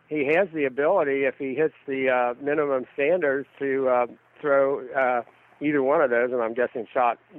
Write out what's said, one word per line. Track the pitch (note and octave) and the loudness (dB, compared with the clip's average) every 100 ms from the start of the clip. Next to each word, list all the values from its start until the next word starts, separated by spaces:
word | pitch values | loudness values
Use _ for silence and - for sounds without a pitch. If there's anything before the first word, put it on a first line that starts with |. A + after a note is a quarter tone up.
| - | -10
he | D#3 C#3 | -4 0
has | D#3+ G3 | 2 0
the | D#3+ | 0
ability, | C#3 B2 D3 G3 D3 C#3 | -2 0 2 2 2 0
if | C3+ - | -2 -2
he | C3+ | -6
hits | B2+ D#3 - - | -2 -2 -2 -8
the, | C3+ C3 | -2 0
uh, | B2+ B2 B2 | 2 0 -2
minimum | C#3 D3+ D3 C3+ A#2 | -4 -2 0 -2 -4
standards, | - C#3+ F3+ D3 C3+ C3 - | -4 0 0 0 -2 -4 -8
to, | C#3 C3+ C3 | -4 -2 2
uh, | B2 A#2+ G#2+ _ - | 2 0 -6 _ -8
throw, | D3+ C#3 C3+ C3+ B2+ | 0 2 2 0 -4
uh, | C3+ B2+ B2 A2+ - _ - | -2 0 0 -4 -14 _ -6
either | D3 D3 | -2 0
one | C3 D#3 | 2 2
of | C#3 | 2
those, | A#2+ B2 | 2 0
and | B2 | 0
I'm | A2+ | -2
guessing | A#2 A#2+ C3 G#2 | -2 -2 -4 -6
shot | C3+ A#2+ A2+ _ | 0 0 -2 _